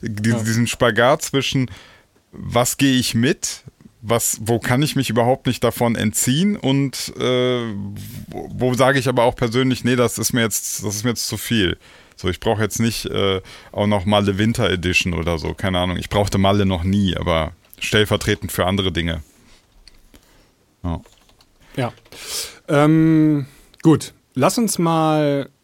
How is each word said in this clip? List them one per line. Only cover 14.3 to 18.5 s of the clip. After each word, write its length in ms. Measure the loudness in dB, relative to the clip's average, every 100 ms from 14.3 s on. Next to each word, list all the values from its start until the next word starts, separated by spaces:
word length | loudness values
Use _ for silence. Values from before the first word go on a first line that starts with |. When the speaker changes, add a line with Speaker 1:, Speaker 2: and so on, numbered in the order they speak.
| 2
Speaker 1:
Winter 300 | 0 2 0
Edition 460 | 0 0 0 0
oder 240 | -2 -2 -2
so, 160 | -4
keine 240 | -4 -2 -2
Ahnung. 180 | -2 -4
Ich 100 | -2
brauchte 260 | 0 0 2
Malle 300 | 2 4 2
noch 160 | 0
nie, 340 | 0 2 2 0
aber 360 | 0 0 -2 -8 _ -12
stellvertretend 720 | -2 0 2 0 0 -2 -2